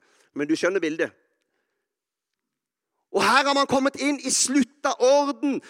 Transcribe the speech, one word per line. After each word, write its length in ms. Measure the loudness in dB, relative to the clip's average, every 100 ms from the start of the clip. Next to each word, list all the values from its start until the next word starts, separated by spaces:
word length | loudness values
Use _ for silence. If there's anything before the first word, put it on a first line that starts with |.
| _ _ _ -8
Men 120 | -4
du 40 | 0
skjønner 260 | 0 0
bildet. 300 | -4 -4 -6 -8 _ _ _ _ _ _ _ _ _ _ _ _ _ _ _ _ _ _ _
Og 80 | 0
her 240 | 2 2 2
har 80 |
man 160 | 0 0
kommet 300 | 0 0 -2
inn 180 | -2 -2
i 120 | -2
slutta 640 | -2 0 0 0 _ -6 0
orden. 600 | 4 4 2 -2 -4 -4